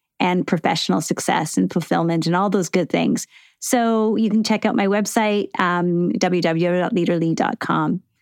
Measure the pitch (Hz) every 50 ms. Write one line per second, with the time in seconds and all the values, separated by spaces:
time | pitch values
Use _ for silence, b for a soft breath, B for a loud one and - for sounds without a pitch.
0 | _ _ _ - 175 180 180 185 - - - 165 - - 180 160 - - 185 190
1 | 175 - - - - - - 170 170 160 - - 190 185 - 185 165 - 180 175
2 | 165 165 165 165 160 165 170 180 196 208 190 208 175 - - 185 170 - - 165
3 | 165 143 - - b b b b b b b b - - - 247 233 226 226 220
4 | 220 220 220 - 220 214 196 220 214 - 220 208 - 220 - 214 202 196 196 208
5 | 208 - - 240 220 214 208 208 - - - - 190 180 175 175 175 175 175 175
6 | 175 175 - 190 - 185 180 175 165 170 165 165 175 175 175 180 180 - - 180
7 | 175 175 180 170 165 165 160 - 147 - - - - - 156 160 156 156 170 180
8 | - _ _ _